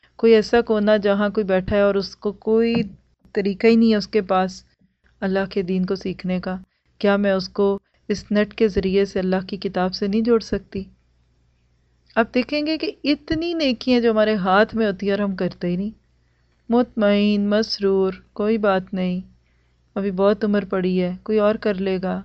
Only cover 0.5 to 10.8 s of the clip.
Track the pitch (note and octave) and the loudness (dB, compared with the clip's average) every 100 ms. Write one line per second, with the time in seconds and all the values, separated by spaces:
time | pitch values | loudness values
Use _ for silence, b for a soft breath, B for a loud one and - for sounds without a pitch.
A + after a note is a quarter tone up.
0.5 | A#3 A#3 G#3+ G#3 G#3+ G3+ G3 G#3 G#3+ F#3+ | 2 2 0 2 2 2 0 0 -2 0
1.5 | F#3 F#3 G#3 G3+ G3 F#3+ - G#3 G3 A3 | 0 0 2 2 0 -4 -8 -8 -6 0
2.5 | A3+ A#3 A#3 G#3 - _ _ _ G#3 G3 | 2 2 0 -4 -10 _ _ _ -4 -4
3.5 | F#3+ A3+ A3+ A3+ G#3 G3+ G#3+ F#3 F#3 F#3 | 2 4 6 6 2 0 -4 0 0 0
4.5 | F#3 - _ _ _ _ _ G3 F#3+ F#3+ | -6 -20 _ _ _ _ _ -4 -2 -2
5.5 | G3+ F3+ F#3 F#3 F#3+ F#3+ F3+ F3+ F#3 F#3+ | -4 -2 -2 -2 -4 -6 -8 -6 -6 -6
6.5 | F#3 - _ _ - G3+ G3+ G3+ F#3+ F#3+ | -10 -12 _ _ -2 0 2 2 0 -2
7.5 | - G3 G3 - _ - G3+ - G#3 G#3 | -2 0 0 -8 _ -8 -8 -2 -2 -2
8.5 | - A3 G3 F#3+ G3 G3 G3 F#3 F#3 F#3 | 0 0 0 0 0 0 -2 -2 -2 -4
9.5 | F#3+ F#3+ F#3 F#3 F#3 G3+ A3 A3+ A3+ - | -8 -6 -2 -4 -4 -2 -2 2 0 0
10.5 | G3 - G3 | -6 -6 -12